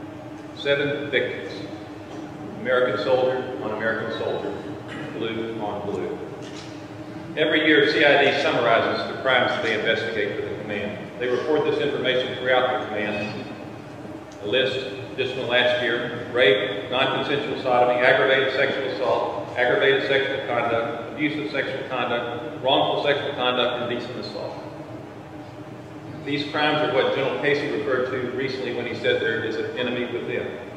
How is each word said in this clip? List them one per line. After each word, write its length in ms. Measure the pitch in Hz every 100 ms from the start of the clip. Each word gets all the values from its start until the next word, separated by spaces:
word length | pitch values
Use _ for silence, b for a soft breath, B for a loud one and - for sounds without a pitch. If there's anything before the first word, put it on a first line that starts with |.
| - - - - - -
Seven 520 | 139 139 143 - -
victims. 440 | 127 - - - - - - - - - - - - 101 104
American 420 | 117 127 123 - -
soldier 360 | 127 127 131 127 -
on 80 | 107
American 400 | 107 113 110 113 -
soldier, 320 | - - 101 - - - - - - 113
blue 400 | 113 113 113 110
on 280 | 104 101 101
blue. 280 | - - - - - - - - - - - - - - 151
Every 280 | 156 156 156
year, 240 | 147 143
C 140 | 151
I 220 | 147 135 139
D 160 | -
summarizes 760 | 160 131 120 113 101 - - -
the 60 |
crimes 300 | 131 123 -
that 120 | -
they 160 | 117 107
investigate 560 | 107 107 - 107 98 -
for 140 | -
the 60 | -
command. 360 | 104 104 104 - - -
They 100 | 123
report 340 | 120 - 151
this 160 | 147 147
information 580 | 143 123 127 127 127 107
throughout 440 | 127 127 127 127
the 60 | 110
command. 580 | 104 107 104 104 - - - - - - - - - - -
A 40 | 104
list, 300 | 127 131 - - - - -
just 200 | 123 131
from 120 | 117
last 340 | 123 120 120
year: 440 | 120 120 123 - -
rape, 560 | 120 135 - - - -
non-consensual 680 | 127 135 135 143 139 - -
sodomy, 400 | 131 120 123 123
aggravated 520 | 127 131 139 135 131
sexual 300 | 143 139 - 127
assault, 600 | 127 127 120 120 - - 123
aggravated 500 | 123 127 135 135 135
sexual 380 | 135 135 - -
conduct, 680 | 120 113 113 110 - -
abusive 380 | - 151 151 139
sexual 360 | 139 127 131 120
conduct, 720 | 127 120 120 120 - - -
wrongful 400 | 127 151 - -
sexual 300 | 147 139 -
conduct, 480 | 127 123 123 117 120
and 180 | 120 120
decent 200 | 117 110
assault. 340 | 107 - - - - - - - - - - - - - - - - - - 147 139
These 260 | 143 147
crimes 380 | 151 151 151 151
are 40 |
what 220 | 135 123 135
General 240 | 135 135
Casey 300 | 147 143 -
referred 400 | 147 135 127 127
to 260 | 135 120 123
recently 380 | 135 - 120 120
when 100 | 117
he 100 | 110
said 260 | 127 120
there 220 | - 110 110
is 100 | 107
an 220 | - 120
enemy 280 | 123 123 120
within. 420 | 113 - 120 - - -